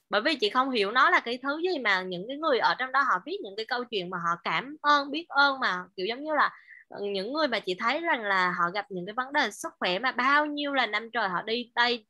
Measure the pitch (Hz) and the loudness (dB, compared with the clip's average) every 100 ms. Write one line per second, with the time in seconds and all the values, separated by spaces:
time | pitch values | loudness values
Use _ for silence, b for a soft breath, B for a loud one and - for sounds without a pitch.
0 | _ 202 262 285 311 262 269 247 196 247 | _ 0 2 0 2 2 2 2 2 4
1 | 311 349 233 247 277 302 359 320 226 185 | 6 4 2 -4 -4 -2 -2 0 2 2
2 | 185 175 214 285 320 240 160 170 262 269 | 0 -6 -6 -4 2 4 4 2 0 0
3 | 262 185 285 403 233 196 220 247 240 208 | 2 0 -2 -10 -8 -10 -6 -6 -4 -4
4 | 180 180 170 170 214 165 247 302 294 294 | -4 -4 -2 -2 -2 -2 -4 -2 2 2
5 | 277 294 339 277 285 269 226 180 180 - | 2 -6 -2 2 2 2 -2 -2 -6 -6
6 | 190 247 302 294 208 B B B _ 196 | -6 -4 -2 2 2 B B B _ -8
7 | 202 196 202 294 302 220 190 185 226 294 | -6 -4 -4 -2 0 -2 -4 -2 -2 -2
8 | 339 285 208 190 180 180 175 202 202 185 | 0 0 2 2 2 2 0 -2 -6 -8
9 | 175 226 254 294 233 - 330 - 208 185 | -6 -6 -2 0 0 -4 -12 -2 0 0
10 | 254 254 254 294 302 294 285 277 226 208 | 0 0 2 4 2 -2 -2 0 0 -2
11 | 226 240 202 180 - 233 233 - 240 240 | -4 -2 -2 -2 -2 -4 -4 0 0 0
12 | 214 | _